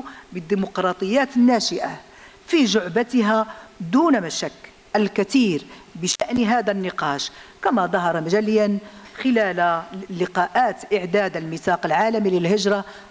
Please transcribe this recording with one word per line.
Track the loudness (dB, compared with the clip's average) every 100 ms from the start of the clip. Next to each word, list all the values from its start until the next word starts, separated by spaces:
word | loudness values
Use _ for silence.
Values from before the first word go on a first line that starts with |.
| -4 -16 -14
بالديمقراطيات | -10 -4 -2 -2 -2 -2 -2 0 0 2 4
الناشئة | 4 4 0 -4 -6 -8 -18 -20 -20 -20 -2
في | 2 4
جعبتها | 2 0 -2 0 2 2 2 0 -8 -20 -12
دون | -2 2 4 2
مشك | 0 -6 -6 -8 -20 -20 -4 0
الكثير | 0 0 2 2 2 0 -4 -20 -18 -8
بشأن | -4 -4 -2 0
هذا | 2 2 0
النقاش، | -2 -4 -4 -4 -4 -6 -12 -20 -6
كما | 0 0 2
ظهر | 0 0 -2
جليا | 0 0 2 2 2 -2 -6 -20 -20 -4
خلال | 0 2 2 2 0 0 -4 -12 -10
لقاءات | -6 -4 -2 0 0 0 -2 -2
إعداد | -2 0 0 0 -4
الميثاق | -8 -6 -2 -2 0
العالمي | 0 2 2 2
للهجرة | 2 2 2 2 0 -4 -16 -12